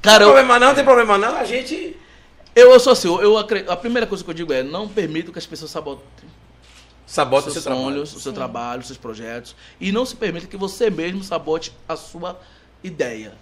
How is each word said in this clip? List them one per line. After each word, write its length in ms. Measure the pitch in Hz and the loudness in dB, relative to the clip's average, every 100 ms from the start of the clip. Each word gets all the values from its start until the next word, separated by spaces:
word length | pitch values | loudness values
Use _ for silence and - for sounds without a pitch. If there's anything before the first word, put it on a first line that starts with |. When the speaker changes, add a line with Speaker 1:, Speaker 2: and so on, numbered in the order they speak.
Speaker 1:
Cara, 240 | 208 214 | 6 6
Speaker 2:
Não 60 | 208 | 8
Speaker 1:
eu 60 | 269 | 6
Speaker 2:
tem 80 | 262 | 6
problema 120 | 240 | 4
não, 60 | 247 | 4
não 60 | 277 | 2
tem 80 | |
problema 340 | 269 247 226 202 | 4 4 4 0
não. 180 | 214 311 | 0 -4
A 80 | |
gente 520 | 220 240 254 339 349 - _ _ _ _ _ | -6 -6 -8 -10 -12 -16 _ _ _ _ _
Speaker 1:
Eu, 160 | - 247 | 8 10
eu 60 | 254 | 10
sou 120 | 240 | 8
assim, 160 | 247 185 | 0 0
eu, 120 | 180 | 0
eu 160 | 208 214 | 2 2
acre-, 280 | 208 202 185 | 0 -6 -4
a 60 | 175 | -8
primeira 300 | 233 240 220 | -4 -4 -4
coisa 160 | 196 | -8
que 80 | - | -12
eu 40 | |
digo 180 | 160 165 | -12 -6
é: 100 | 135 | -4
não 240 | 131 170 214 | -4 -8 -8
permito 440 | 196 165 156 165 | -6 -6 -8 -10
que 60 | - | -14
as 40 | - | -16
pessoas 260 | 160 156 | -16 -14
sabotem 320 | 165 147 135 - - - - _ _ _ - _ _ _ | -12 -12 -14 -18 -20 -20 -20 _ _ _ -20 _ _ _
Speaker 2:
Sabota 420 | - 139 135 - | -6 -2 -2 -2
o 40 | |
Speaker 1:
seus 100 | 160 | -10
Speaker 2:
seu 80 | 156 | -8
trabalho. 120 | 127 131 | -6 -6
Speaker 1:
sonhos, 160 | 143 147 | -8 -12
o 60 | - | -14
seu 120 | 139 | -16
Speaker 3:
Sim. 40 | 113 | -12
Speaker 1:
trabalho, 440 | 127 120 120 123 | -12 -10 -12 -12
os 60 | 123 | -14
seus 120 | 135 | -18
projetos. 580 | 120 107 113 117 117 - - _ | -18 -16 -16 -16 -18 -20 -20 _
E 100 | 185 | -6
não 140 | 208 | -6
se 100 | 254 | -6
permita 320 | - 214 170 - | -8 -8 -10 -14
que 100 | 202 | -12
você 340 | 190 196 226 | -12 -4 -4
mesmo 320 | 165 170 190 | -4 -8 -10
sabote 480 | 190 165 156 160 - - - | -8 -10 -6 -8 -8 -20 -14
a 80 | 160 | -14
sua 420 | - 165 175 180 _ _ _ _ | -14 -16 -16 -16 _ _ _ _
ideia 480 | 190 156 131 113 107 - | -18 -8 -8 -8 -18 -20